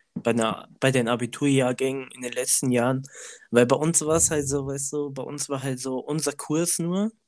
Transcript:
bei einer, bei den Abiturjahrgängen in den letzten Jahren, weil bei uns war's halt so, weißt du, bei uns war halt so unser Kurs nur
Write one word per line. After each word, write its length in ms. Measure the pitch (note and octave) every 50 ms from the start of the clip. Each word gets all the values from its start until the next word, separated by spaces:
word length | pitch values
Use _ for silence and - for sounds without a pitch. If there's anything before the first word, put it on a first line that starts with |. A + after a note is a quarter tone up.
| _ _ -
bei 160 | - - A#2
einer, 380 | A2+ A#2 A2+ A2 F#2+ - - - - _
bei 100 | C3+ C3+
den 160 | B2+ B2+ A#2 A2+
Abiturjahrgängen 1000 | B2 A2 A#2+ A#2 - - D3 C#3+ C3+ C3+ B2+ B2+ B2+ - C3 C3 C3+ C3+ C3 -
in 100 | - B2+
den 100 | B2 B2
letzten 380 | A#2+ B2 B2+ - - - C#3+ B2+
Jahren, 320 | B2 A#2+ A#2 C3 C3 C3 C3+ - - - - - - - - _
weil 160 | A#2 A#2 C3
bei 100 | B2 C#3
uns 240 | C#3+ D3+ E3 E3 - D3+
war's 260 | D3+ D#3+ E3 - -
halt 180 | D#3+ D3+ D3 C3+
so, 180 | C#3+ C#3+ C3+
weißt 260 | C#3 C#3 C#3 C#3 -
du, 180 | D3+ D3 D3 C#3
bei 120 | C#3 C3+
uns 260 | B2+ - D3 C#3+ - -
war 140 | C#3 C3
halt 180 | C3 C#3 C3 B2+
so 180 | B2+ C3 C3 B2+
unser 340 | - C#3+ D3 D#3+ - C#3+
Kurs 460 | C3+ - - - D3+ D#3+ E3+ E3+ - -
nur 320 | E3 E3+ F3+ G3 G#3 A3+ - _ _